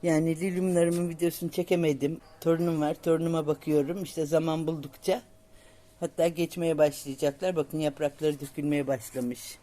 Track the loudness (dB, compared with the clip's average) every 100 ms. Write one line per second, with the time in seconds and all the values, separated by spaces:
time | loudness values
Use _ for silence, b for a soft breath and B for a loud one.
0 | 2 2 2 0 -2 0 2 4 4 2
1 | -2 0 -2 -2 -6 -4 0 2 2 2
2 | -2 -4 -12 -6 0 2 2 0 0 -2
3 | 0 2 2 -2 0 -2 2 2 2 -2
4 | -6 -4 0 2 2 -2 -2 -4 -8 -8
5 | -2 -2 -4 -20 _ b b b b b
6 | -8 2 0 2 -2 0 0 4 4 2
7 | -10 0 0 0 -2 0 -2 0 -2 0
8 | -4 0 -2 -2 -8 -6 0 0 0 -2
9 | -4 -6 -4 -6 -12 -18